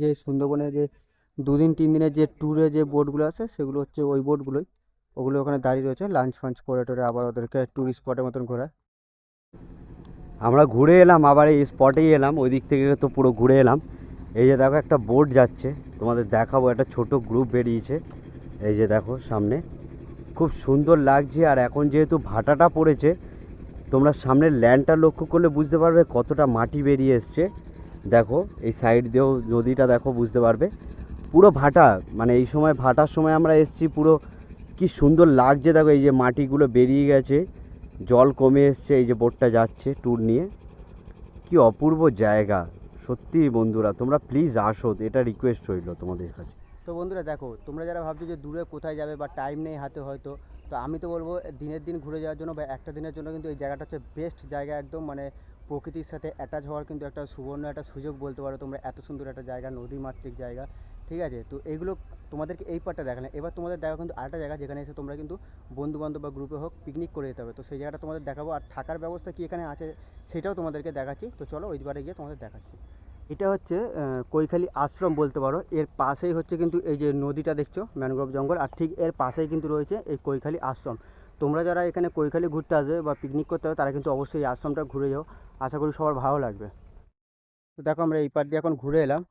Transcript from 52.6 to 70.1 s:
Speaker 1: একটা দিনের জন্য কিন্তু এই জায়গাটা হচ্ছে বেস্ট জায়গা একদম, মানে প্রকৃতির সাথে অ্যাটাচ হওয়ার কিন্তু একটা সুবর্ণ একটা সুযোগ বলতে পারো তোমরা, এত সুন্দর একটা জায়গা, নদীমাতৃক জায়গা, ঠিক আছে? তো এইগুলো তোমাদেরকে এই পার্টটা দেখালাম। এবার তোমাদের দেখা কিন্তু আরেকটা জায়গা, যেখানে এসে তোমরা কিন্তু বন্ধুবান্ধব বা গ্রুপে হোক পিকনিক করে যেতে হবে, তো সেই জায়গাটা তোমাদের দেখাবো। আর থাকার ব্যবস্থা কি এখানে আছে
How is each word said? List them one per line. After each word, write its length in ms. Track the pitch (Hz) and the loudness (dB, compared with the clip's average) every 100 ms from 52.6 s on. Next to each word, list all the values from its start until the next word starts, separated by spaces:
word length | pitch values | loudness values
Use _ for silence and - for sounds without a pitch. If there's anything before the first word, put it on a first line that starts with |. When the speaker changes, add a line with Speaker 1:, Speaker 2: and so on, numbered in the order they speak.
| 139 131 | -12 -14
Speaker 1:
একটা 160 | - | -16
দিনের 220 | 151 156 151 | -14 -14 -14
জন্য 100 | 151 160 | -14 -14
কিন্তু 120 | 156 | -12
এই 40 | 143 | -10
জায়গাটা 220 | 139 143 | -10 -10
হচ্ছে 160 | 151 151 120 - | -12 -16 -16 -12
বেস্ট 240 | 170 - 135 | -12 -12 -14
জায়গা 200 | 143 143 147 | -12 -10 -10
একদম, 200 | 139 160 156 | -10 -12 -12
মানে 140 | 139 139 - - - - | -12 -14 -16 -20 -20 -12
প্রকৃতির 400 | 147 165 160 151 | -12 -10 -14 -14
সাথে 160 | 156 156 - | -14 -14 -14
অ্যাটাচ 260 | 127 151 139 | -12 -12 -10
হওয়ার 140 | 151 147 | -12 -12
কিন্তু 140 | 151 143 | -14 -14
একটা 120 | 151 143 | -14 -16
সুবর্ণ 300 | - 131 143 147 | -14 -14 -12 -12
একটা 120 | 147 - | -14 -16
সুযোগ 220 | 139 143 139 | -16 -14 -12
বলতে 220 | 139 131 135 | -14 -12 -12
পারো 100 | 135 | -12
তোমরা, 140 | 135 135 131 | -14 -14 -14
এত 80 | 127 - | -16 -16
সুন্দর 180 | 143 135 | -16 -16
একটা 120 | 131 127 | -16 -14
জায়গা, 180 | 127 131 131 | -14 -14 -14
নদীমাতৃক 540 | 120 139 135 131 135 120 | -14 -14 -14 -14 -18 -16
জায়গা, 200 | 123 123 135 - - - - | -16 -14 -16 -18 -20 -20 -16
ঠিক 120 | 165 160 | -10 -10
আছে? 120 | 123 113 | -12 -16
তো 60 | 139 151 | -16 -12
এইগুলো 200 | 156 180 196 - - - | -12 -10 -12 -14 -20 -16
তোমাদেরকে 320 | 147 156 175 - | -12 -12 -12 -12
এই 60 | 165 | -12
পার্টটা 200 | 185 170 135 | -10 -12 -10
দেখালাম। 220 | 123 131 147 | -10 -12 -14
এবার 120 | 165 170 | -14 -12
তোমাদের 200 | 170 175 | -12 -8
দেখা 120 | 156 156 | -10 -10
কিন্তু 120 | 170 139 | -12 -12
আরেকটা 200 | 131 165 | -12 -12
জায়গা, 140 | 147 147 | -12 -12
যেখানে 180 | 139 143 | -14 -14
এসে 120 | 143 147 | -16 -14
তোমরা 140 | 139 147 | -14 -14
কিন্তু 200 | 151 190 - - - 127 | -14 -16 -18 -20 -20 -12
বন্ধুবান্ধব 440 | 147 147 151 147 147 | -10 -8 -10 -12 -12
বা 40 | |
গ্রুপে 280 | 135 139 147 | -14 -14 -12
হোক 80 | 160 - | -14 -16
পিকনিক 280 | - 143 170 156 | -16 -12 -12 -10
করে 120 | 139 | -12
যেতে 120 | 123 | -12
হবে, 100 | 117 113 | -16 -16
তো 60 | 127 | -16
সেই 100 | 139 | -14
জায়গাটা 200 | 143 151 | -14 -14
তোমাদের 180 | 156 156 143 | -14 -14 -12
দেখাবো। 200 | 143 151 151 | -12 -10 -12
আর 40 | - | -12
থাকার 240 | - 135 160 | -16 -12 -12
ব্যবস্থা 260 | 165 175 185 165 | -12 -14 -14 -14
কি 60 | 165 | -12
এখানে 160 | 175 165 | -12 -12
আছে 120 | 143 156 156 - | -14 -16 -18 -20